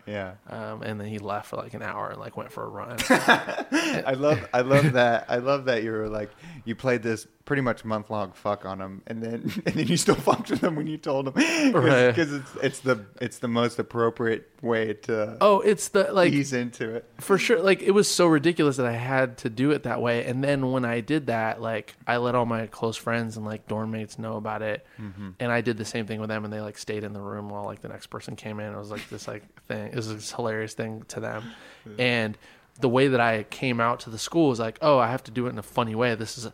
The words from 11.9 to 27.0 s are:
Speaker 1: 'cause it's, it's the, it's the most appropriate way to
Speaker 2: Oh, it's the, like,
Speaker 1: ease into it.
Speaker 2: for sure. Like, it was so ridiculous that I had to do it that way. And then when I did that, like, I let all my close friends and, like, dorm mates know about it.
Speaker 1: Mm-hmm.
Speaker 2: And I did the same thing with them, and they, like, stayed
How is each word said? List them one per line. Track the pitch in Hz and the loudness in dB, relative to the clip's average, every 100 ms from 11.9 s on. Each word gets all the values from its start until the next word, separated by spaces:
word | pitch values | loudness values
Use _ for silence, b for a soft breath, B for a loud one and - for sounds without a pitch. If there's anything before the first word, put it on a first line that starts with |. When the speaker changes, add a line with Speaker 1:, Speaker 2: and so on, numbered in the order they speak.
| 131 123 | 6 6
Speaker 1:
'cause | 113 156 | 4 0
it's, | 143 131 - | -2 -8 -2
it's | 135 - | -2 0
the, | 131 120 101 - | 0 0 -2 -8
it's | 120 - | -8 -6
the | 123 | -2
most | 117 120 - | 2 2 0
appropriate | 107 117 117 113 113 110 - _ | -4 0 2 2 0 0 -4 _
way | 113 113 110 | 0 0 0
to | 104 - 110 107 110 | -2 -2 0 -2 4
Speaker 2:
Oh, | 202 196 | 6 6
it's | 202 214 - | 4 2 2
the, | 202 190 | 2 2
like, | 196 180 | 4 4
Speaker 1:
ease | 143 139 | 4 0
into | 127 120 - 113 | -2 -2 -4 -6
it. | 117 - - | -6 -10 -8
Speaker 2:
for | - 190 | 2 2
sure. | - 220 | 4 4
Like, | 190 185 | 6 4
it | - | 6
was | 202 196 | 4 4
so | - 175 | 6 6
ridiculous | 156 147 170 151 131 | 6 4 4 4 4
that | 123 | 0
I | |
had | 117 123 135 131 117 | 0 0 2 2 0
to | 123 | -6
do | 113 139 | 0 2
it | 143 | 2
that | 123 120 | 0 -2
way. | 120 117 120 | 0 0 0
And | 123 | -2
then | 139 139 131 | 0 0 2
when | 131 | 0
I | 120 117 | 0 -2
did | 110 156 127 | 0 0 0
that, | 117 113 113 | 0 0 -2
like, | 113 110 - - - | -4 -4 -6 -8 -2
I | 120 | 0
let | 123 | 2
all | 123 117 | 2 2
my | 113 110 | -2 -6
close | - 113 110 | -4 -4 -2
friends | - 117 113 110 | -2 -2 -2 -6
and, | 107 | -8
like, | 107 - | -8 -6
dorm | 107 110 | -4 -4
mates | 110 110 - | -6 -8 -8
know | 113 110 | -8 -6
about | 107 107 | -6 -4
it. | 107 107 B B | -4 -4 B B
Speaker 1:
Mm-hmm. | 107 95 98 92 | -14 -12 -12 -6
Speaker 2:
And | 120 | -2
I | 120 | 0
did | 117 110 | 0 -2
the | 110 | -4
same | 120 104 | -6 -4
thing | 110 | -4
with | 110 | -4
them, | 107 | -4
and | 107 | -6
they, | 107 | -6
like, | 107 107 | -8 -10
stayed | - 107 | -8 -6